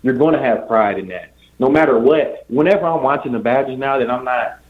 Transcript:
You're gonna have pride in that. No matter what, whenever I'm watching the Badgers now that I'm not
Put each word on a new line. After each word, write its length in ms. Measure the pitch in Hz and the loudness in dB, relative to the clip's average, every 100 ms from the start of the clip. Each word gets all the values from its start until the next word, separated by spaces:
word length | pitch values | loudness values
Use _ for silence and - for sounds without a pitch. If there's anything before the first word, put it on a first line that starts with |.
You're 140 | 127 127 | -2 2
gonna 260 | 156 151 | 2 2
have 260 | 135 107 - | 0 -2 0
pride 320 | 113 104 98 | 0 0 -2
in 80 | 92 | -8
that. 240 | 90 - _ _ _ | -12 -16 _ _ _
No 100 | 131 | 2
matter 280 | 151 151 131 | 4 4 4
what, 480 | 120 156 - - - | 4 2 0 -6 -6
whenever 360 | 123 160 202 170 | 0 2 2 0
I'm 160 | 160 | -2
watching 280 | 131 139 135 | -2 -2 -2
the 80 | 120 | -4
Badgers 380 | 110 131 135 131 | 0 0 -2 -4
now 180 | 139 135 | -2 -2
that 120 | 120 | -2
I'm 140 | 123 127 | -4 -2
not 340 | 123 110 - _ | -4 -4 -8 _